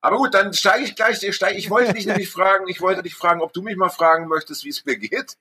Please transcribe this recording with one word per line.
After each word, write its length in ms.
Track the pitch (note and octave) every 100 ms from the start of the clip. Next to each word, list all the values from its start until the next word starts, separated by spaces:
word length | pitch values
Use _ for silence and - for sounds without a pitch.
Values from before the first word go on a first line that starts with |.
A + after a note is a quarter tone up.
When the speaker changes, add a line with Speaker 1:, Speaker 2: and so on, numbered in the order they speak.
Speaker 1:
Aber 180 | C#3 G#3+
gut, 160 | C4+
dann 180 | G3 G3
steige 320 | - G3+ A3
ich 120 | C#4 -
gleich, 260 | A3 A#3
ich 120 | G3
steige, 220 | F#3+ F#3+ G3+
ich 120 | E3
wollte 240 | G#3+ B3
dich 100 | G#3+ G3+
Speaker 2:
<laughs> 0 |
Speaker 1:
nämlich 220 | G3+ F#3
fragen, 400 | - F#3+ G3 F#3
ich 120 | F3+
wollte 200 | F3+ F#3
dich 120 | F3+
fragen, 260 | - F3 E3+
ob 120 | E3
du 80 | F3
mich 140 | G3+ F#3+
mal 120 | F#3+
fragen 400 | - E3 D#3+ E3
möchtest, 360 | D#3 D3+ D3
wie 40 | C#3+
es 140 | D3
mir 120 | - A#2+
geht. 380 | G#2 A3 C4+ -